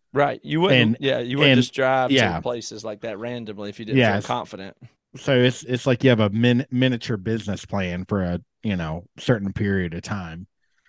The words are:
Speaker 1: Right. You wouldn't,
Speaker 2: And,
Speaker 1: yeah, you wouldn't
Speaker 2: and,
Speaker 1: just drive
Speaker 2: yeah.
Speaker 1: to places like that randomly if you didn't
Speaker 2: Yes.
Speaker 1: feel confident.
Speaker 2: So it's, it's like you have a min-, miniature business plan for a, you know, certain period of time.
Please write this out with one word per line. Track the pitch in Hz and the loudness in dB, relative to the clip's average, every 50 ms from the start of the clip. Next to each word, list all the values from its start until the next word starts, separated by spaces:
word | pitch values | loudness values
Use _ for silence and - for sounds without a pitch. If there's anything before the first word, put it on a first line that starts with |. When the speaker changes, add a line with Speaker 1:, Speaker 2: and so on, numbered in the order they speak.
| _ _ - | _ _ -2
Speaker 1:
Right. | 135 143 143 - - - | 0 0 0 -2 -6 -8
You | 143 147 160 | -4 -2 0
wouldn't, | 175 202 135 127 | 2 4 4 4
Speaker 2:
And, | 117 110 117 - | 4 4 2 0
Speaker 1:
yeah, | 139 135 131 120 | 0 -2 -2 -2
you | 120 123 131 | -2 -2 0
wouldn't | 139 147 139 131 | 4 4 6 6
Speaker 2:
and, | 123 | 4
Speaker 1:
just | 123 - - | 4 0 0
drive | 135 131 131 131 131 127 131 | 0 2 2 2 2 2 2
Speaker 2:
yeah. | 139 131 113 95 85 | 4 4 4 2 0
Speaker 1:
to | 80 | -2
places | - 123 123 117 107 - 113 107 104 | -4 -6 -6 -6 -8 -12 -14 -12 -10
like | 110 107 104 | -10 -10 -10
that | - 113 104 98 | -10 -10 -10 -8
randomly | 113 120 123 120 113 107 104 101 101 104 | -8 -8 -8 -8 -10 -12 -12 -10 -12 -12
if | 101 - | -10 -10
you | 113 | -6
didn't | 104 131 131 | 0 2 4
Speaker 2:
Yes. | 120 107 98 101 104 | 4 4 2 0 -2
Speaker 1:
feel | - 123 | -4 -4
confident. | 123 90 - - 95 95 98 - _ - - _ _ _ _ - | -6 -6 -10 -14 -14 -16 -16 -18 _ -20 -20 _ _ _ _ -18
Speaker 2:
So | - - 147 135 | -8 -2 2 4
it's, | 123 123 127 123 - - | 6 6 4 2 0 -6
it's | 117 127 120 - | -6 -6 -2 0
like | 139 123 - - | 0 0 4 6
you | 131 | 4
have | 123 110 | 6 6
a | 110 101 | 4 2
min-, | 98 113 120 123 120 120 139 - | 2 2 4 4 4 2 0 -2
miniature | 127 123 131 131 123 113 - - 117 | 0 0 2 2 0 -2 -4 -6 -6
business | 98 92 113 113 113 92 104 95 80 - | -6 -4 -4 -4 -4 -4 -6 -8 -8 -8
plan | - - 98 92 90 87 90 92 | -6 -4 -4 -4 -4 -4 -6 -4
for | - 104 98 92 | -2 -2 -2 0
a, | 87 87 87 - _ _ _ - | -2 -4 -4 -8 _ _ _ -4
you | 110 98 | -4 -4
know, | 87 82 78 78 87 90 _ _ - | -2 -4 -6 -8 -10 -12 _ _ -8
certain | - - 120 104 98 98 - | 0 0 0 0 0 -6 -4
period | - 107 101 98 95 90 85 80 | -2 -2 0 0 -2 -2 -4 -6
of | 90 | -10
time. | - - 107 98 90 82 80 85 - _ _ _ _ _ _ _ _ | -8 -8 -8 -8 -8 -12 -14 -14 -16 _ _ _ _ _ _ _ _